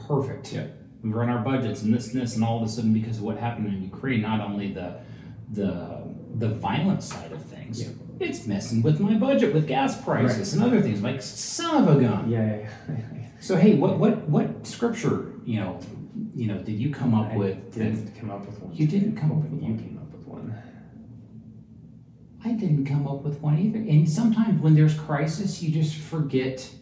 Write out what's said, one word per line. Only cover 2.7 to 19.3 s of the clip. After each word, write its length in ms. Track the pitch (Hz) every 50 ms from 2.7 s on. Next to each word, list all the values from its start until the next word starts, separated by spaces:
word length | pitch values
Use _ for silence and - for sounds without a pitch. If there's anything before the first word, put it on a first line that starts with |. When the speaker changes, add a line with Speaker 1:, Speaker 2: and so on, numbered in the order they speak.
Speaker 1:
sudden 220 | - 120 113 110 110
because 260 | 110 110 - - -
of 40 | 101
what 140 | 113 - -
happened 300 | - - - - 107 101
in 140 | 98 95 92
Ukraine, 380 | 92 - - - 135 127 110
not 200 | 104 110 110 107 101
only 300 | 104 101 101 101 101 -
the, 240 | 95 92 87 87 - - - - - - - - - - -
the, 520 | 110 101 98 95 87 85 80 82 - - - - - - - - -
the 120 | 117 117 110
violent 540 | 107 - - 117 113 139 156 190 185 151 -
side 300 | - - - 82 80 73
of 100 | - -
things, 380 | - - - - - - - -
Speaker 2:
Yeah. 60 | - - - - - - -
Speaker 1:
it's 260 | 381 330 - - -
messing 360 | 107 101 98 - - 117 113 117
with 180 | 151 151 -
my 140 | 202 202 220
budget 400 | 208 254 262 277 226 240 - -
with 120 | 156 151
gas 360 | - 131 135 - - - - -
prices 520 | - 151 113 120 123 - - - - -
Speaker 2:
Right. 100 | 175 220
Speaker 1:
and 80 | 247 254
other 80 | 196 -
things. 200 | 120 104 101 101
Like, 180 | 123 139 - -
son 640 | - - - - - - - 330 330 320 285 220 175
of 80 | 151
a 40 | 131
gun. 280 | 123 113 107 98 - 113
Speaker 2:
Yeah, 160 | 117 113 110 107 107
yeah, 120 | 104 - - - - - -
yeah. 80 | - - -
<laughs> 40 | - - - - - - -
Speaker 1:
So, 160 | - - 190
hey, 180 | 165 170 220 190
what, 240 | 143 156 196 - 156
what, 280 | 190 220 - - -
what 400 | 151 147 220 - - - - -
scripture, 680 | - - - 233 233 - - - 143 - 95 - - - - -
you 160 | 127 113 104
know, 180 | 95 92 90 87 - - - - - - - 113 - - -
you 120 | 135 120
know, 160 | 107 104 95 90
did 160 | 107 107 110
you 100 | 120 151
come 240 | 143 - - 123 113
up 180 | 110 107 - -
Speaker 2:
I 40 |
Speaker 1:
with 380 | 107 98 95 - - - - -
that 40 | 110 110 107 107
Speaker 2:
didn't 260 | 110 107 - - -
come 120 | - 110
up 160 | 101 98 98
with 120 | - - - -
one 100 | - 165
Speaker 1:
You 120 | 160 156
Speaker 2:
today. 140 | 151 202 196
Speaker 1:
didn't 160 | 196 226 -
come 160 | - - -